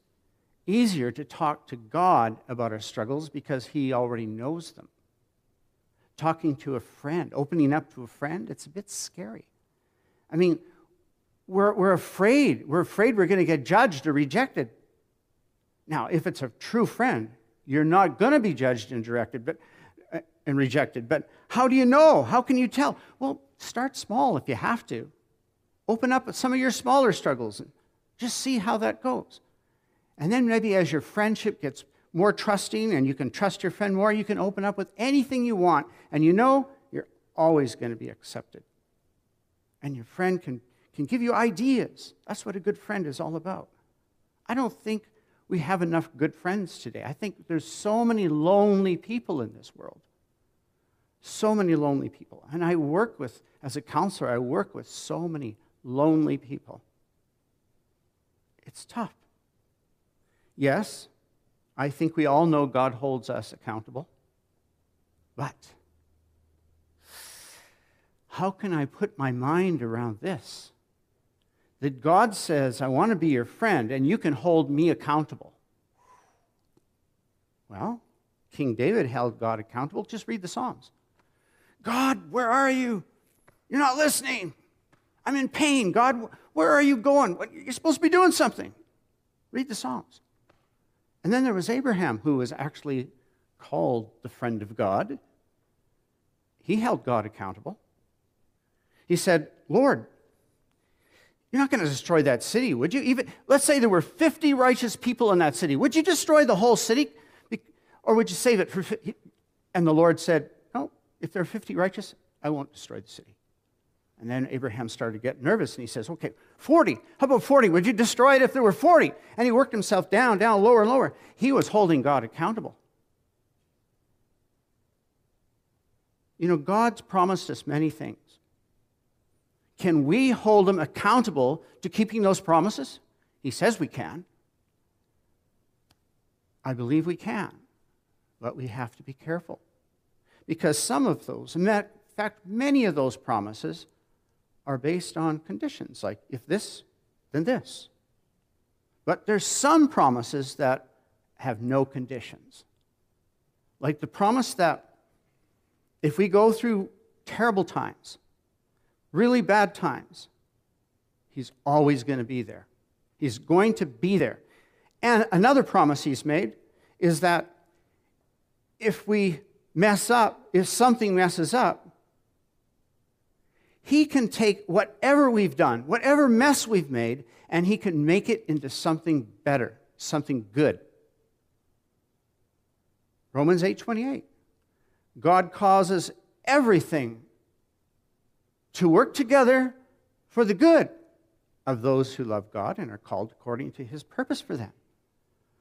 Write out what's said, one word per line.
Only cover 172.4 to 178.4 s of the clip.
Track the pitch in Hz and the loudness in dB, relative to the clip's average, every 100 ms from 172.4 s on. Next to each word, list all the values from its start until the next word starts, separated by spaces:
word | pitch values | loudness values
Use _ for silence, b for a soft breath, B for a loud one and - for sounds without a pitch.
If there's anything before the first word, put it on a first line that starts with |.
| _ _ _ _ _ _ _ _ _ _ _ _ _ _ - | _ _ _ _ _ _ _ _ _ _ _ _ _ _ 0
he | 294 294 | 2 4
can | 277 226 | 2 -2
take | - 214 202 - | 0 0 0 0
whatever | 180 - - 247 285 277 | 0 0 -2 2 4 4
we've | 220 185 135 | 2 0 2
done, | 147 117 135 | 2 2 -2
whatever | 226 240 294 277 | -2 2 4 4
mess | 226 285 269 226 | 6 4 4 2
we've | 202 143 | -2 0
made, | 123 117 135 - b b | -2 -2 -4 -10 b b
and | 165 180 | -2 0
he | 214 | 0
can | 202 156 151 | -2 0 2
make | 190 196 | 2 2
it | 220 | -4